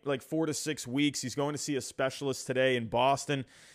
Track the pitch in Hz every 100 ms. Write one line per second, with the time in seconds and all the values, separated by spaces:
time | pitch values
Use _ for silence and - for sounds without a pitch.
0 | 139 135 - 160 160 143 156 139 123 131
1 | 147 131 127 143 143 147 - 139 - -
2 | 131 - 139 127 - 127 131 127 113 117
3 | 131 139 - 139 - - -